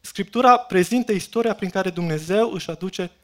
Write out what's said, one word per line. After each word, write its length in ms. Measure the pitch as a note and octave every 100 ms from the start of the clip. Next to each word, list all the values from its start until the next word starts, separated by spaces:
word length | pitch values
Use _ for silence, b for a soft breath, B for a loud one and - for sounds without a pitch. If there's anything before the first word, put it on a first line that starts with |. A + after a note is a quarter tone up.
Scriptura 560 | - - G3 A#3 B3 B3
prezintă 540 | A#3+ F#3 F3+ B3 A#3+
istoria 420 | G3 - A3+ A#3
prin 160 | G3 F#3
care 200 | F#3+ F#3
Dumnezeu 640 | F3 E3+ D#3 D#3+ G3+ A3+
își 180 | F#3+ -
aduce 420 | D#3+ F#3 - F3+ _